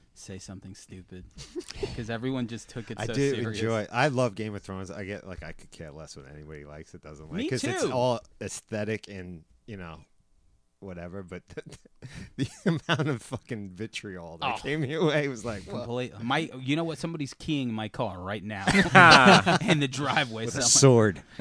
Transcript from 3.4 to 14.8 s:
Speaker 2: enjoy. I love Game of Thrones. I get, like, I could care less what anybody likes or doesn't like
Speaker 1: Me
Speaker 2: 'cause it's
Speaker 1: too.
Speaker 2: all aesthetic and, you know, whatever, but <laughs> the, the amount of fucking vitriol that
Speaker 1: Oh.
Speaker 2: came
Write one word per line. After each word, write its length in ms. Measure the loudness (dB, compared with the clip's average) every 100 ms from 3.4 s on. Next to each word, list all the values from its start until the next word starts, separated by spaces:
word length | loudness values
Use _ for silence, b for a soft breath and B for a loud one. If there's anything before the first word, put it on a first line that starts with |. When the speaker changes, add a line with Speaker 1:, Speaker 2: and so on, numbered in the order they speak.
| -4 -2
Speaker 2:
enjoy. 280 | -2 0 -2
I 160 | 0 2
love 260 | 2 0 -2
Game 200 | -6 -8
of 60 |
Thrones. 280 | -8 -10 -8
I 120 | -10 -8
get, 220 | -8 -10
like, 160 | -14
I 80 | -14
could 200 | -16 -18
care 200 | -16 -16
less 240 | -14 -16 -18
what 100 | -18
anybody 300 | -18 -16 -16 -16
likes 280 | -18 -18 -20
or 40 |
doesn't 280 | -18 -18 -10
like 80 | -8
Speaker 1:
Me 120 | -4
Speaker 2:
'cause 140 | -4
it's 200 | -4 -2
Speaker 1:
too. 80 | -2
Speaker 2:
all 280 | 0 0 -2 -6 -12
aesthetic 680 | -10 -12 -8 -6 -4 -6 -8
and, 340 | -14 -12 -14 -18 _ -18
you 120 | -14
know, 220 | -14 -16 -20 _ _ _ _ _ _ _
whatever, 440 | -16 -12 -12 -12
but 180 | -12 -14 -14
<laughs> 880 | -16 -16 -16 _ _ -18 -16 -14 -8
the, 120 | -8 -4
the 180 | -2 -2 0
amount 220 | -2 0
of 120 | -4
fucking 480 | -6 -10 -8 -12 -10
vitriol 680 | -10 -10 -10 -12 -12 -12 -8
that 160 | -4 -4
Speaker 1:
Oh. 20 |
Speaker 2:
came 220 | -4 -2